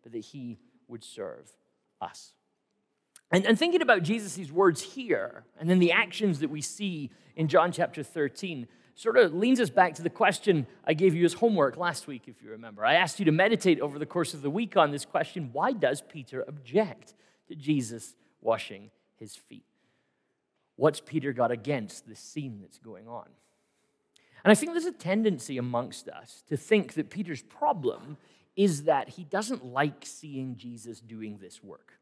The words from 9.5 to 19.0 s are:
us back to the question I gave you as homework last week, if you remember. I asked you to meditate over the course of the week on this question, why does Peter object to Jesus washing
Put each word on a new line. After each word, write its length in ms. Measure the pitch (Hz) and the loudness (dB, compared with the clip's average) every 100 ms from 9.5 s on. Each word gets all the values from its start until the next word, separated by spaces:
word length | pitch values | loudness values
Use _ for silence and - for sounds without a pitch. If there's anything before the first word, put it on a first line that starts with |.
| 254 | 4
us 100 | 208 | 4
back 240 | 196 180 | 4 4
to 80 | 156 | 2
the 80 | 165 | -6
question 560 | - 180 - 208 165 123 - | 2 2 2 2 2 2 -6
I 80 | - | -2
gave 220 | 156 190 | 2 2
you 100 | 160 | 4
as 100 | 170 | 2
homework 420 | 170 233 196 139 123 | 4 2 4 2 0
last 320 | 175 147 - | -4 -4 -10
week, 140 | 131 - | -14 -16
if 160 | 107 | -20
you 80 | - | -18
remember. 340 | 110 117 104 | -18 -16 -2
I 100 | 110 | 4
asked 260 | 160 175 - | 4 2 2
you 60 | 180 | 2
to 40 | |
meditate 480 | 156 196 226 185 160 | 6 4 4 4 4
over 160 | 147 143 | 2 -6
the 100 | 151 | -6
course 280 | 175 165 | -4 -4
of 80 | 156 | -4
the 80 | 143 | -4
week 260 | 170 233 202 | -4 0 4
on 140 | 151 | 4
this 140 | 143 | 2
question, 460 | - - 160 - 139 | -4 -4 -4 -6 -8
why 200 | 123 196 | -2 -2
does 280 | 240 139 147 | 0 -2 -2
Peter 420 | - 156 127 127 - | -8 -18 -12 -10 -10
object 680 | 151 123 151 214 - - _ _ _ _ | -12 -2 0 0 -4 -20 _ _ _ _
to 80 | |
Jesus 640 | 170 139 151 117 117 - _ _ _ | -12 -2 0 0 -10 -14 _ _ _
washing 500 | 113 110 - 98 107 _ | -2 -2 -2 -14 -20 _